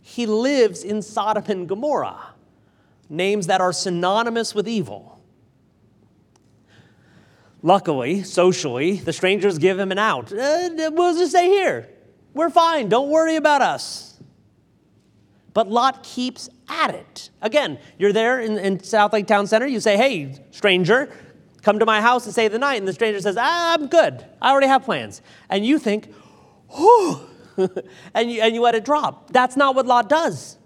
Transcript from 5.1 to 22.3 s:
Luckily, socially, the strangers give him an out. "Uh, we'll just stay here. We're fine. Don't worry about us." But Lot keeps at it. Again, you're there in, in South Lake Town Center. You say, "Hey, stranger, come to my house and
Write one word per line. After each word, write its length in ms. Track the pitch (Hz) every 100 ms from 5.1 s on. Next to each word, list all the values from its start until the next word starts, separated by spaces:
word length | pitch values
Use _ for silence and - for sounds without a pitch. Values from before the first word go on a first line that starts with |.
| - _ _ _ _ _ _ _ _ _ _ _ _ _ _ _ _ _ _ _ _ _ _ _ _
Luckily, 600 | 156 196 190 143 123 190
socially, 760 | 185 - 180 180 147 120 156 196
the 160 | 156
strangers 460 | 160 185 202 196 160
give 200 | 180 190
him 140 | 190
an 60 | 185
out. 340 | 220 240 226
"Uh, 380 | 202 277 311 359 320 320
we'll 220 | 311 349
just 180 | 330 359
stay 160 | 359 359
here. 420 | 403 349 127 113 - _ _ _
We're 160 | 269 330
fine. 400 | 349 330 320 208
Don't 220 | 220 285
worry 260 | 311 320 320
about 240 | 302 285
us." 580 | 208 139 - - - _ - _ _ _ _ _ _ _ _ _ _ _ _
But 160 | - 208
Lot 340 | 226 262 262
keeps 460 | - - 254 254 - _ -
at 240 | 330 285
it. 340 | - - - - _
Again, 360 | 214 294 233 143 - _
you're 160 | 202
there 260 | 208 226 254
in, 160 | 226 214
in 260 | 196 185
South 300 | - 220 208
Lake 140 | 214 190
Town 200 | 202 202
Center. 200 | 220 269
You 140 | 240
say, 180 | 220 202
"Hey, 440 | 269 202 139 135 -
stranger, 580 | - 202 180 175 240 285 - - - _ _
come 160 | - 214
to 80 | 226
my 160 | 214
house 220 | 226 247
and 80 | 233